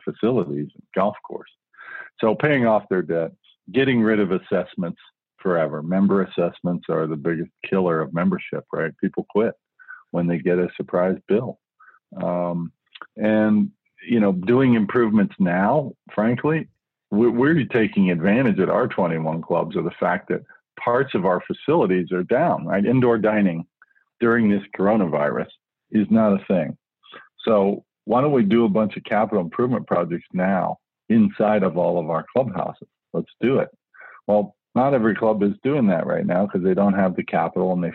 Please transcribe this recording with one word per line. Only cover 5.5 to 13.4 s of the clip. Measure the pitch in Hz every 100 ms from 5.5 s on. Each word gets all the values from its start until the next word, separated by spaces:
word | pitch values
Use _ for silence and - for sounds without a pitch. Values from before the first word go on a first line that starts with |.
| 85 78 76
Member | 80 95 98 98
assessments | 92 - 85 - 87 87 -
are | 80 78
the | 78
biggest | 78 80 82 _
killer | - 95 90 80
of | 78
membership, | 85 92 92 - 76 -
right? | 82 80 -
People | 95 - -
quit | 101 113 - _ _ - - _
when | 87 87
they | 87
get | 90 90
a | 87 -
surprise | - 90 92 95 -
bill. | 101 131 - _ _ - _ _ 95
Um, | 90 87 87 87 85 - _ - - -
and, | 107 107